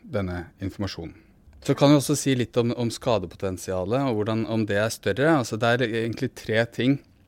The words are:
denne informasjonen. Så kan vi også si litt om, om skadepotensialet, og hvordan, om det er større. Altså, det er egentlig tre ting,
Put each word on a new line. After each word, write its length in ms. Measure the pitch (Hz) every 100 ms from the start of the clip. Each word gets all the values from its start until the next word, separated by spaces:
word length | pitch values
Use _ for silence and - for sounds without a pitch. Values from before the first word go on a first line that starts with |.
denne 420 | 233 107 95 90 82 -
informasjonen. 540 | 98 - 98 - 82 - - _ - -
Så 100 | - 135
kan 140 | -
vi 60 | 294
også 180 | - 147
si 180 | - 131
litt 200 | 117 -
om, 140 | 120 120
om 120 | 120
skadepotensialet, 1160 | - - 110 90 - 98 90 - 92 92 120 139
og 60 | 110
hvordan, 280 | 107 110 113
om 160 | 113
det 120 | 104 101
er 120 | 110
større. 480 | - - 98 147 160
Altså, 200 | 117 110
det 100 | 120
er 200 | 120 123 113
egentlig 260 | 117 110 127
tre 300 | - - 110 117
ting, 320 | - 123 139 - _